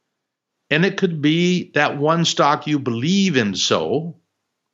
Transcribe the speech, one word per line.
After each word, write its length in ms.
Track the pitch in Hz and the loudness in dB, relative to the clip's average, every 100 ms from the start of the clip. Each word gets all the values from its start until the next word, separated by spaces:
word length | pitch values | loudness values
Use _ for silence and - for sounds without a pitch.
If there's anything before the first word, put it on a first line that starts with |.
| _ _ _ _ _ _ _ | _ _ _ _ _ _ _
And 140 | 151 | 0
it 120 | 190 196 | 2 0
could 240 | 190 160 | -2 0
be 520 | 143 160 175 180 - | 0 2 2 0 -2
that 260 | 147 147 139 | -2 -2 0
one 260 | 147 165 | 0 2
stock 420 | 165 - 151 147 147 | 0 2 2 0 -2
you 120 | 147 | -4
believe 580 | 123 117 143 196 196 135 | -2 -4 0 0 2 2
in 180 | 104 92 | 0 -2
so 580 | - 101 80 123 165 - _ _ _ _ _ | 0 0 0 -4 -6 -12 _ _ _ _ _